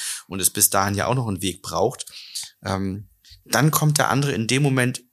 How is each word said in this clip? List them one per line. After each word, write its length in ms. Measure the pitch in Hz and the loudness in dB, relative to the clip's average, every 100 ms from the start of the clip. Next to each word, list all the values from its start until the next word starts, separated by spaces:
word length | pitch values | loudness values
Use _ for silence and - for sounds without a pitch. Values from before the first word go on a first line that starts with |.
| - - - | -8 -10 -8
und 120 | 95 | -2
es 80 | 90 | -2
bis 220 | - - | 2 2
dahin 240 | 101 98 | 2 0
ja 120 | 101 76 | 0 0
auch 80 | |
noch 140 | 131 113 | 0 0
einen 140 | 92 | -2
Weg 180 | 95 85 | -4 -6
braucht, 460 | - 85 110 - - - - - - _ | -6 0 0 -2 -14 -16 -14 -12 -12 _
ähm, 460 | 101 95 95 95 104 _ - - | -6 -4 -4 -6 -12 _ -20 -20
dann 260 | - 113 151 | -2 2 4
kommt 280 | - 151 147 | 4 2 2
der 100 | - | 2
andere 240 | 131 143 | 2 0
in 140 | 98 110 | -2 0
dem 160 | 131 | 2
Moment 400 | 147 131 123 127 _ | 2 2 0 -2 _